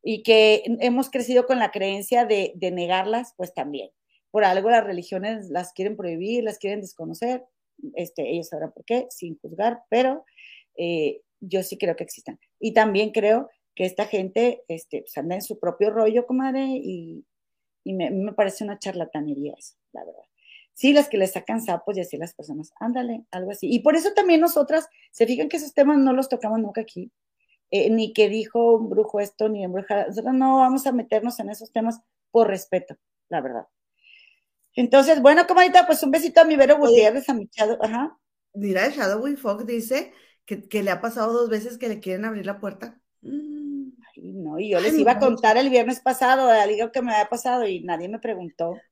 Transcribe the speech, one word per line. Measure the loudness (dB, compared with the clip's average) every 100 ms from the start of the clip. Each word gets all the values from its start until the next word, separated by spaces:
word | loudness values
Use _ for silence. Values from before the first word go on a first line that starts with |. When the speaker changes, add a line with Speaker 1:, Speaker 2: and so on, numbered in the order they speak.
Speaker 1:
Y | -6 -4
que | 6 8 8 4 0 -2
hemos | 0 0 -2
crecido | -4 2 2 2
con | 0
la | 0
creencia | -2 -4 -4 0 0
de, | 2 0 -2 -4
de | -6
negarlas, | -4 -2 -2 -2 -6 -8 -12
pues | -10
también. | -8 -8 -10 -12 _ _ _ _
Por | 0
algo | 2 2 4
las | 2
religiones | 2 -8 -8 -8 -6 -8 -8
las | -8 -8
quieren | -8 -8 -6
prohibir, | -8 -6 -4 -4
las | -4 -8
quieren | -8 -8
desconocer, | -12 -14 -14 -8 -6 -6 -10 _ _ _ -14
este, | -10 -10 -8 -6
ellos | -6 -8
sabrán | -12 -12
por | -14
qué, | -6 -4 -4
sin | -14 -16 -14
juzgar, | -16 -4 -4 -4 _
pero, | 0 0 -2 _ _ -20 -20 _ -8
eh, | -4 -2 -2 -4 _ _
yo | -6 -4
sí | -4 -4
creo | -4
que | -4
existen. | -10 -14 -18 -20 _ _
Y | 0
también | 2 4 2 0
creo | 0 2 2 -2 _ _ -6
que |
esta | -6 -4 -4
gente, | -4 -4 0 0 -2 -12
este, | -12 -10 -12
pues, | -10 -10
anda | -8 -8
en |
su | -10 -6
propio | -6 -2 -2
rollo, | 2 0 0 -2
comadre, | -4 -2 -4 -4
y, | -6 -8 -12 -14 -18 _ _ _ _ _ _
y | -8
me, | -6 -4
me | -4 -4
parece | -2 -2 -2
una | -10 -8
charlatanería | -10 -8 -8 -8 -8 -8 -10 -12
eso, | -20 _ _
la | -20
verdad. | -18 -20 _ _ _ -20 _
Sí, | 0 4
las | 4 4
que | 0
le | 0
sacan | -2 -6 -6
sapos | -4 -6 -4 -6
y |
así | -8 -10
las | -12
personas, | -14 -14 -14 -14 _
ándale, | -6 -6 -6 -10 _
algo | -12 -10
así. | -8 -2
Y | 2
por | 2
eso | 2 0
también | 0 4 4
nosotras, | 4 2 0 0 -2 _ _
se | -2 0
fijan | 0 -2
que | -6
esos | -4
temas | 2 4 6
no | 4
los | 2 -2
tocamos | -4 -2 -4
nunca | -4 -8
aquí, | -10 -14 -16 _ _ _ _ _ _
eh, | -2 2
ni | 0 0
que | 2 2
dijo | 2 -4 0 4 4
un | 2
brujo | -2 0 -4
esto, | -6 _ -4
ni | -2
embruja, | -6 -6 -2 -2 -2
nosotros | -6 -2
no | 2 4 4
vamos | 4 2 -2
a |
meternos | -4 0 -2 -2 -8
en | -10
esos | -12 -6
temas | -4 -4 -6 _ _ _
por | 2 2
respeto, | 0 -4 -6 -6 -20 _ _ _
la | -6
verdad. | -6 -10 -12 _ _ _ _ _ _ _ _ _ _
Entonces, | -4 4 6 6 8
bueno, | 8 8 6
comadita, | 6 8 8 6
pues | 2
un | 2
besito | 0 6 6
a |
mi | 8 6
Vero | 6 6
Speaker 2:
Oye. | 8
Speaker 1:
Gutiérrez, | 8 6 2 -4
a |
mi | -6 -6
Shadow, | -2 0 0
ajá. | -2 -2 -6 _ _ _ _
Speaker 2:
Mira, | -8 -2 0 -2
Shadow | -2 -2 -2 -4 -4
Fox | -4 -6 -6
dice | -6 -4 -6 -6 _ _ _ -14
que, | -14 -6
que | -4
le | -2
ha | -4
pasado | -4 -4 -2
dos | 0 0
veces | -2 -6 -8
que | -8
le | -8
quieren | -6 -6
abrir | -6 -8 -8
la | -8
puerta. | -10 -12 -18 _ _ _
Mm. | -12 -10 -10 -12 -10 -10 -12 _ _ -20
Speaker 1:
Ay, | -16
no, | -12 -10 -8
y | -2
yo | 0
Speaker 2:
Ay, |
Speaker 1:
les | 2
Speaker 2:
mi | 4
Speaker 1:
iba | 4
a | 4
Speaker 2:
madre. | 2
Speaker 1:
contar | 2 4 4
el | 4
viernes | 4 2 -2
pasado, | -4 0 2 4 4
de | 4
algo | 4 0 -2
que | -4
me | -2
había | -2 -2
pasado | -4 -2 -2 -2
y | -6
nadie | -6 -8 -6
me | -8
preguntó. | -8 -8 -10 -6 -6 -6 _